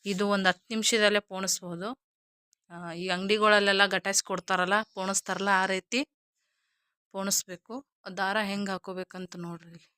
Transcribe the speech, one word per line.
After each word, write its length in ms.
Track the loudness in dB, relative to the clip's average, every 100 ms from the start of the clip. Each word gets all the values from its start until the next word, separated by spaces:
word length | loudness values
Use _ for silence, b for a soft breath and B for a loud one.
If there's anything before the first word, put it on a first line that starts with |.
| -4
ಇದು 220 | -2 0
ಒಂದು 220 | 4 4
ಹತ್ತು 160 | 2 _
ನಿಮಿಷದಲ್ಲೇ 500 | -2 0 4 4 2
ಪೋಣಿಸ್ಬೋದು. 680 | -2 -8 -4 -4 -6 -8 -8 -10 _ _ _ _ _ _ _
ಆ, 220 | -14 -10
ಈ 140 | -8 -4
ಅಂಗಡಿಗಳಲ್ಲೆಲ್ಲ 760 | -2 2 4 6 6 6 4 4
ಗಟಾಯಿಸಿ 380 | 2 0 -2
ಕೊಡ್ತಾರಲ್ಲ, 500 | -2 -8 -2 0 2 0 -2
ಪೋಣಿಸ್ತಾರಲ್ಲ, 560 | -6 -4 -4 -4 -2 2
ಆ 120 | 2 2
ರೀತಿ 380 | -2 _ -4 -4 _ _ _ _ _ _ _ _ _ _
ಪೋಣಿಸ್ಬೇಕು. 760 | -8 -2 -2 -4 -16 _ -14 -14 _ -14 -4
ದಾರ 200 | -2 0
ಹೆಂಗೆ 300 | -2 -4 -4
ಹಾಕೋಬೇಕಂತ 640 | -6 -8 -10 -10 -10 -12 -10
ನೋಡ್ರಿ 340 | -10 -12 -16
ಇಲ್ಲಿ. 180 | -20 _